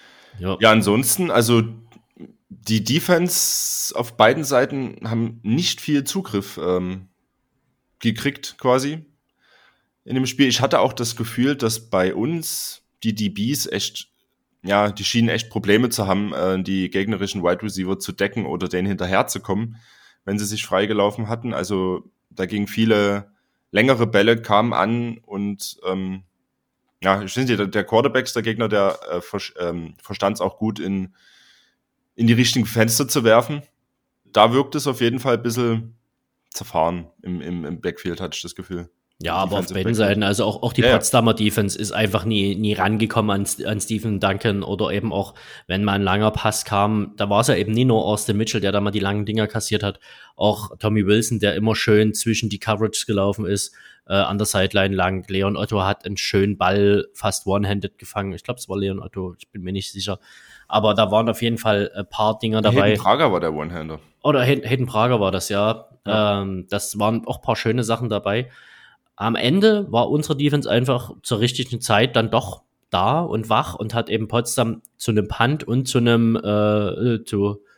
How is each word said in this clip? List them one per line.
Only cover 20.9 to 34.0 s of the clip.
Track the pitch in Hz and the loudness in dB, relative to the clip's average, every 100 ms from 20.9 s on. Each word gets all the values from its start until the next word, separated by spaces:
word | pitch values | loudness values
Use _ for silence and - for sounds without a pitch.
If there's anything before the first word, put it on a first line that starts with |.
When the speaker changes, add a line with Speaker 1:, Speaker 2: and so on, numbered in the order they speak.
| 104 101 104 107 | 2 0 0 -6
Speaker 2:
hatten. | 117 120 | -6 -4
Also | 73 92 98 92 90 - _ _ | -4 -2 -2 -2 -4 -8 _ _
da | - 92 | -8 -4
gingen | 104 101 | -2 -4
viele | - 113 107 101 101 101 _ _ _ _ | 0 2 4 4 0 -6 _ _ _ _
längere | 104 127 120 117 | 2 4 4 4
Bälle, | 101 107 117 | 4 4 2
kamen | 110 104 117 | 2 2 2
an | - 101 120 120 - _ | 2 0 0 -4 -8 _
und, | 101 101 101 - - 92 | -6 -6 -6 -10 -8 -6
ähm, | 95 95 95 92 _ _ _ _ _ _ _ | -4 -4 -8 -14 _ _ _ _ _ _ _
ja, | 95 98 | 0 0
ich | 95 123 | 0 -2
weiß | 131 | 0
nicht, | 104 | 0
der, | 101 | 0
der | 104 95 | -2 2
Quarterback | 110 135 127 123 | 2 4 0 -2
ist | 120 | -4
der | |
Gegner, | 113 107 110 | -4 -2 0
der, | 101 98 - - | 2 2 0 -6
äh, | 87 | -8
ver-, | - 101 - - | -6 -8 -10 -6
ähm, | 87 87 82 - | -6 -6 -10 -16
verstand's | - 95 98 104 | -14 -2 -2 0
auch | 95 - | -4 -2
gut | 110 107 | -4 -4
in, | 95 98 92 _ _ _ _ _ _ _ _ _ _ | -4 -4 -6 _ _ _ _ _ _ _ _ _ _
in | - 117 | 0 4
die | |
richtigen | 117 120 131 107 | 4 4 2 0
Fenster | 113 110 113 135 | 2 2 2 0
zu | 135 | 2
werfen. | 113 113 117 147 - _ _ _ | 6 6 4 -4 -10 _ _ _